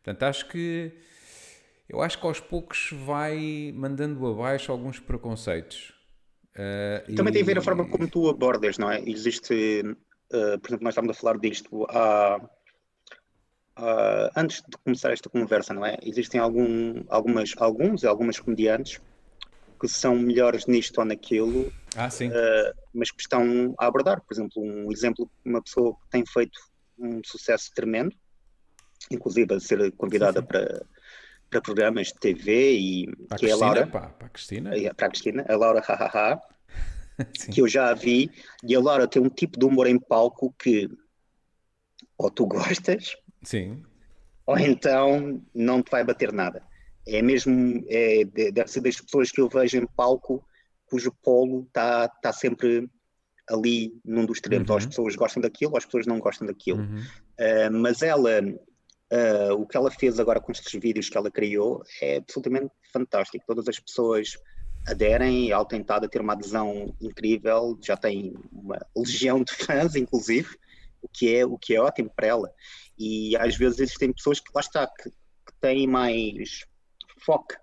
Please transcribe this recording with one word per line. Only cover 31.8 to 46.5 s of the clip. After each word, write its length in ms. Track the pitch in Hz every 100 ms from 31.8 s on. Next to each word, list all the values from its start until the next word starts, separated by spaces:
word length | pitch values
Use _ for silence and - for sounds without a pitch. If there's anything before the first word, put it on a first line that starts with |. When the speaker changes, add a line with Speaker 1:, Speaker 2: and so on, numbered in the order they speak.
| 104 113 92
Speaker 2:
de 60 |
T 180 | - 107
V 380 | 87 101 113 139 117
e 260 | 95 92 87 - -
Speaker 1:
Para 80 |
a 40 | 101
Speaker 2:
que 60 | 110
é 20 |
a 20 |
Speaker 1:
Cristina, 140 | 107
Speaker 2:
Laura. 220 | 107 110 151
Speaker 1:
pá, 200 | 104 -
para 200 | - -
a 20 |
Cristina. 460 | - - 101 185 -
Speaker 2:
É, 160 | -
para 140 | - 98
a 20 |
Cristina, 360 | - 110 110 -
a 80 | 107
Laura, 260 | 113 110
ha, 80 | -
ha, 380 | 101 110 107 107
ha, 80 | 156 - _ _ - - - - -
Speaker 1:
<laughs> 200 | - -
Sim. 140 | -
Speaker 2:
que 100 | 107
eu 60 | 120
já 220 | 135 123
a 40 |
vi, 380 | 117 120 120 151 - - -
e 100 | 117
a 40 | 127
Laura 280 | 135 139 123
tem 140 | 135
um 80 | 127
tipo 300 | - 170 -
de 60 |
humor 220 | 135 131 123
em 120 | 123
palco 560 | - 113 120 - 127 _
que 320 | 127 110 98 - _ _ _ _ _ _ _ _ _ _ _ -
ou 140 | 98
tu 140 | - 104
gostas, 680 | - - 180 - 196 - - - _
Speaker 1:
Sim. 400 | - 110 92 131 165 _ - - - _
Speaker 2:
ou 120 | - 143
então 840 | 143 127 143 135 139 143 143 135 -
não 300 | 117 117 127
te 80 | 120
vai 120 | 127
bater 280 | 117 120 113
nada. 320 | 104 90